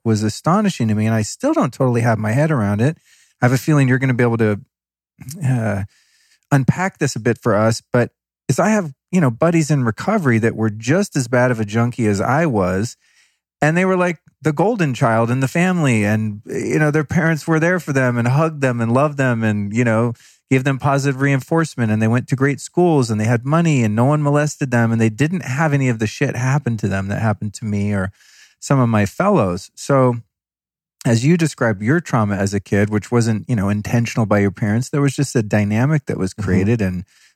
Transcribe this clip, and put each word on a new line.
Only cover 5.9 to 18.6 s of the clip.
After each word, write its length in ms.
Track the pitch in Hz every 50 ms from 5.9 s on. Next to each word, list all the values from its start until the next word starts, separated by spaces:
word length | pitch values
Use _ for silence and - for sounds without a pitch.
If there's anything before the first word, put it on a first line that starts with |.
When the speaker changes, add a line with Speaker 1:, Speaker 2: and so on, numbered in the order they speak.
| _ _ _ _ _ _ _ _ _ _ _ -
Speaker 1:
unpack 480 | 143 135 127 - - - 185 190 - -
this 160 | 151 135 -
a 40 | 117
bit 180 | 107 120 110 -
for 160 | - 120 101
us, 280 | 104 107 113 113 - _ _
but 180 | - 123 117 - _ _ _ _ _ _ _ -
is 100 | 135 -
I 120 | 160 208
have, 220 | 220 208 180 147 131 _ _ -
you 100 | 180 185
know, 100 | 160 127
buddies 400 | 113 - 160 170 165 165 151 139
in 140 | 151 139 123
recovery 540 | 113 104 - - - 214 220 160 131 117 110
that 180 | 107 113 90
were 140 | 101 110 110
just 460 | 104 107 113 120 151 190 202 - -
as 120 | 151 123 117
bad 220 | 127 123 123 127
of 100 | 123 113
a 40 | 107
junkie 420 | 101 104 117 117 120 117 - 113
as 140 | 104 101 95
I 260 | 95 120 131 151 170
was, 500 | 160 117 104 92 90 92 95 110 120 - _ _ _ _ _ _ _ _ _ _ _ _ -
and 160 | 147 151 160
they 80 | 175 185
were, 120 | 190 190
like, 220 | 180 180 180 175 - _ - _ -
the 120 | 135 156
golden 400 | 147 139 165 208 247 202 170 143
child 380 | 123 - 139 113 113 113 117 113
in 80 | 123 131
the 60 | 135 131
family, 560 | - 165 175 190 185 175 151 135 117 110 104
and, 380 | 104 107 110 110 107 101 107 -
you 320 | - - 104 - 104 - 156
know, 120 | 156 151
their 140 | 143 156 147
parents 420 | - - 156 147 165 165 147 -
were 140 | 165 160 156
there 180 | 165 170 185 180
for 140 | - -
them 260 | 139 135 131 123 120 120
and 80 | 113
hugged 340 | 120 131 147 165 165 160 143